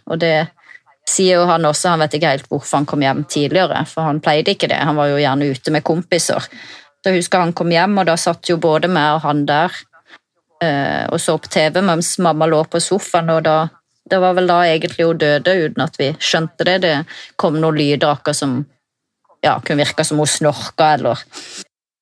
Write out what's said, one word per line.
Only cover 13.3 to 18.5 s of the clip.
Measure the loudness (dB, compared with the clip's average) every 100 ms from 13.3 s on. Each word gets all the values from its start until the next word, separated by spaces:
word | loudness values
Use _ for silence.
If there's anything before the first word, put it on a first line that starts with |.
og | 0
da, | 2 0 0 -8 _ _ -2
det | 2
var | 2 2
vel | 2
da | 4 4
egentlig | 2 -2 0 0
hun | 2
døde, | 2 2 2 0
uten | 0 -2
at | -6 -2
vi | -4 -2
skjønte | -2 -2 -2 -2
det. | 0 2
Det | 0 0 -4 -14 -14 -2
kom | 0 2
noen | 0 2
lyder | 0 2 0
akkurat | 0 -4 -4
som, | -2